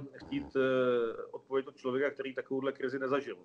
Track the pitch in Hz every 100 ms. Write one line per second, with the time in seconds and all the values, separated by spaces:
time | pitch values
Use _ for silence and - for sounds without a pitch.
0 | 135 - - 277 277 135 131 131 127 120
1 | 117 107 - - - 135 135 135 131 127
2 | 143 139 135 127 - 135 135 131 131 135
3 | 131 143 139 90